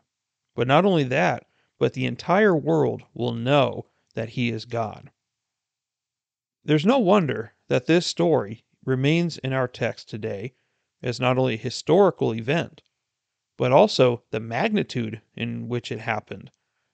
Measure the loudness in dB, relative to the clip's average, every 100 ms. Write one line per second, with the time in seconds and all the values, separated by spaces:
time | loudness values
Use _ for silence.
0 | _ _ _ _ _ -4 2 4 4 2
1 | 0 0 0 -2 -8 _ _ -4 -2 -2
2 | -6 -4 0 4 4 4 2 2 0 -2
3 | -10 -6 -4 -4 0 2 2 -2 -12 _
4 | _ -10 -8 -4 -4 -4 -6 -8 -8 -10
5 | -20 _ _ _ _ _ _ _ _ _
6 | _ _ _ _ _ _ 0 2 4 4
7 | 4 4 2 -2 -8 _ -4 -2 2 2
8 | 2 0 2 2 0 -8 _ _ -4 0
9 | 2 2 0 -4 -4 -2 -2 -2 -6 -6
10 | -12 -10 -8 -8 -10 -14 _ _ _ _
11 | -8 -2 0 0 0 -2 -8 -6 0 4
12 | 4 2 -2 -2 -4 -4 -4 -12 _ _
13 | _ _ _ _ _ -4 4 6 6 4
14 | 2 2 _ -8 -6 -4 -2 -2 -4 -6
15 | -6 -8 -14 -10 -8 -8 -6 -8 -8 -8
16 | -6 -6 -8 -16 -18 _ _ _ _